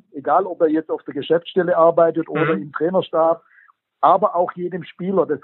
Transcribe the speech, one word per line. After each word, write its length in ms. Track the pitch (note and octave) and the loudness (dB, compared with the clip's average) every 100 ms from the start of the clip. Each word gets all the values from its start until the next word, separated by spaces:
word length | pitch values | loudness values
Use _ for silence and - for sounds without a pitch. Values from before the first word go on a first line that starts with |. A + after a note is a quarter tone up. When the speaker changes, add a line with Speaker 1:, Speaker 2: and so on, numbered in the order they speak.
| _ | _
Speaker 1:
egal 340 | D3 C#3+ E3 G3 | -10 0 0 0
ob 160 | E3+ | 0
er 60 | D#3+ | 0
jetzt 220 | D#3 D3+ | 0 -4
auf 120 | D#3 | -8
der 100 | - | -8
Geschäftsstelle 640 | C3+ B2 E3 - F#3 F3 E3+ | -10 -2 -2 0 -2 0 4
arbeitet 520 | E3 E3 E3 D#3+ D#3+ | 4 6 2 2 -4
oder 280 | D3+ D#3 D#3+ | -2 -2 -2
Speaker 2:
Mhm. 60 | |
Speaker 1:
im 100 | D3 | -6
Trainerstab, 720 | - E3 F#3 - D#3+ E3 E3 _ _ _ _ _ _ | -4 -2 0 -2 0 0 -2 _ _ _ _ _ _
aber 340 | D3 F3+ G3+ F3 | 2 4 2 -2
auch 160 | E3+ | -4
jedem 320 | F3 F3 F3+ | -6 -8 -8
Spieler 400 | D3 - F3+ F#3+ | -12 -8 -2 0
das 160 | D3 C#3+ | 0 -4